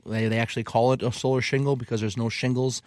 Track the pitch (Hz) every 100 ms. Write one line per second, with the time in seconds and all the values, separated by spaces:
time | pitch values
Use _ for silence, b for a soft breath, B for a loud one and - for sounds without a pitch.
0 | - 110 113 113 113 120 - 117 123 131
1 | 120 - 131 131 - 139 139 135 117 113
2 | 107 117 113 - 127 127 131 120